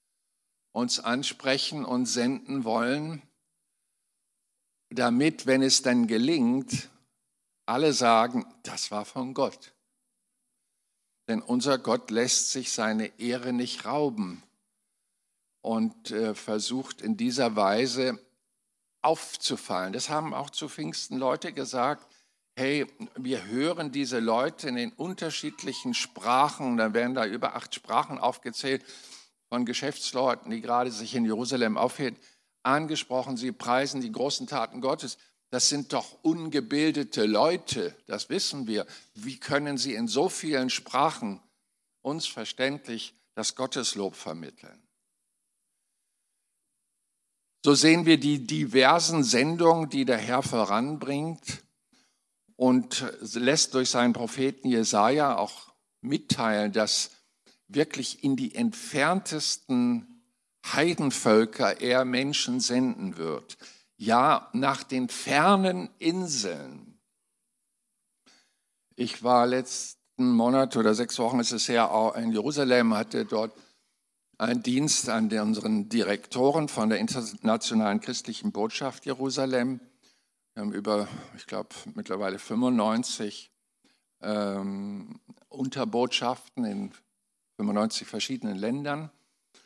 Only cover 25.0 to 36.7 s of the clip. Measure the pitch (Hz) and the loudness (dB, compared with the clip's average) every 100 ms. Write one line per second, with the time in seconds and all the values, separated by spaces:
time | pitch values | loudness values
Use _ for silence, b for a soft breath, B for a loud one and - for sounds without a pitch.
25 | 170 185 160 - 151 - - 120 127 117 | -8 -6 -6 -6 -8 -10 -10 -8 -4 -4
26 | - - 107 127 143 - 131 117 110 113 | -6 -4 2 4 2 0 -2 0 2 0
27 | 120 131 107 117 135 120 - - - 117 | 0 -2 -2 -2 -4 -6 -10 -12 -2 -2
28 | 151 135 127 - 123 - 135 131 B B | 0 -2 -2 -2 -8 -6 -4 -4 B B
29 | B B B _ - 120 123 123 139 139 | B B B _ -6 -4 -2 -4 -4 -6
30 | - 127 131 117 - 113 117 120 127 107 | -4 0 0 0 -4 -6 0 0 0 -4
31 | 113 127 113 110 123 131 113 80 123 - | -4 0 0 0 -2 0 2 2 0 0
32 | 131 - b b b _ 127 147 160 156 | -6 -8 b b b _ 0 0 0 -6
33 | - 127 127 120 123 107 120 127 139 139 | -2 -2 -2 -4 -6 -4 0 2 0 -4
34 | 120 113 139 - 127 139 117 123 131 151 | -6 -4 -2 -4 -6 -4 -4 -4 -4 -4
35 | 131 - b _ _ 127 - 143 135 135 | -6 -14 b _ _ 0 2 0 -2 -4
36 | - - 160 165 160 143 117 | -4 -2 0 0 0 -2 0